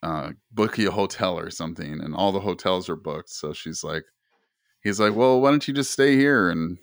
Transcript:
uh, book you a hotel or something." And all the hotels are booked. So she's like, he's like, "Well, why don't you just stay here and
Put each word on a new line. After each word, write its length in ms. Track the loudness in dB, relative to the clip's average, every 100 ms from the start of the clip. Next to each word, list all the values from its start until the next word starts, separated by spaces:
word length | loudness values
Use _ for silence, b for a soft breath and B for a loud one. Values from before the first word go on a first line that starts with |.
uh, 280 | -6 -6 -6 -12 _
book 260 | -2 0 2
you 120 | -2
a 20 |
hotel 460 | 0 -2 -2 -4 -2
or 100 | -8
something." 520 | -8 -10 -8 -10 -8
And 120 | -8
all 180 | -2 0
the 80 | 0
hotels 480 | -2 -4 -2 -2 -2
are 60 | -8
booked. 320 | -6 -10 -10
So 240 | -10 -10
she's 300 | -8 -10 -10 -8
like, 180 | -8 -10 _ _ _ _ _ _ _
he's 160 | -6 2
like, 160 | 2 4
"Well, 240 | 4 6
why 80 | 6
don't 160 | 4 0
you 60 |
just 180 | -2 -2
stay 240 | 2 4 6
here 320 | 6 4 4
and 280 | 2 -2 -6